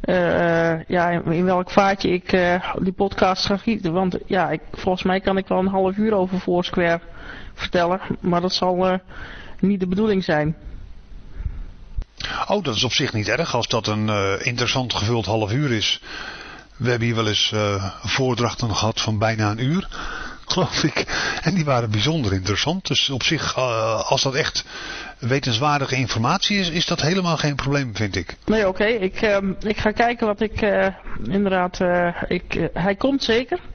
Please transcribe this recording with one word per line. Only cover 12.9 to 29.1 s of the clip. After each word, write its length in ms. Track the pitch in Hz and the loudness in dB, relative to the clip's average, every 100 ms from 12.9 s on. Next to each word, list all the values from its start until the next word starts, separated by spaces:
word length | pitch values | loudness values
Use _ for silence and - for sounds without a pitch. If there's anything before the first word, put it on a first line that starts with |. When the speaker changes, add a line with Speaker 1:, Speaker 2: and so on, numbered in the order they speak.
Speaker 2:
zich 200 | - 139 | 0 0
niet 160 | 110 104 | 0 0
erg 260 | 120 165 | 0 0
als 140 | 123 113 | -2 0
dat 180 | 123 110 | -2 0
een, 220 | 107 107 | 0 0
eh, 240 | 107 98 98 - | 2 0 0 -2
interessant 480 | 120 120 135 127 | 0 0 0 -2
gevuld 320 | 98 104 120 98 | -2 0 0 2
half 260 | 110 104 | 0 0
uur 200 | 117 151 | 0 0
is. 300 | 113 98 - - - - - - - - - | 0 0 -2 -6 -12 -12 -14 -16 -18 -20 -4
We 120 | 117 | 0
hebben 160 | 120 117 | 2 2
hier 100 | 113 | 2
wel 120 | 110 | 2
eens, 240 | 101 - | 2 0
eh, 320 | 107 104 101 95 - | 2 0 0 -4 -8
voordrachten 760 | - - 131 117 120 - 117 95 | -4 0 2 2 0 0 -2 0
gehad 240 | 107 113 | 0 0
van 180 | - 107 | 0 2
bijna 320 | 110 110 107 | 2 2 0
een 140 | 110 | 0
uur, 240 | 127 175 - - - - - - | 0 0 -2 -8 -8 -8 -10 -12
geloof 380 | - - 165 - | -4 0 0 0
ik. 200 | 156 - 95 - - - | 0 0 -4 -4 -4 -2
En 120 | - | 0
die 100 | 185 | 0
waren 260 | 147 127 117 | 2 2 2
bijzonder 420 | 107 113 165 113 | 0 2 2 2
interessant. 540 | 95 95 98 - 180 - | 0 0 0 0 -2 0
Dus 240 | - - | 0 0
op 120 | 135 | 0
zich, 340 | - 160 151 - | 0 0 0 0
eh, 540 | 127 113 110 110 - | 0 2 0 0 2
als 120 | 135 | 2
dat 120 | 139 | 2
echt 300 | 131 - - - - - - - - | 0 -2 -2 -8 -12 -10 -10 -12 -6
wetenswaardige 800 | 120 135 135 110 147 143 135 127 | 0 0 2 2 2 2 0 0
informatie 640 | 123 - 117 175 - 202 | 0 2 2 2 2 2
is, 120 | 180 | 0
is 160 | 165 160 | 0 0
dat 140 | 170 | 0
helemaal 360 | 143 190 175 156 | 2 2 2 2
geen 200 | 151 139 | 0 0
probleem, 400 | 139 143 131 101 | 0 0 0 -2
vind 200 | 107 95 | -2 -2
ik. 200 | 87 - - | -4 -8 0
Speaker 1:
Nee, 220 | 220 196 | 2 2
oké. 160 | 185 | 2
Ik, 380 | 214 233 190 | 2 2 0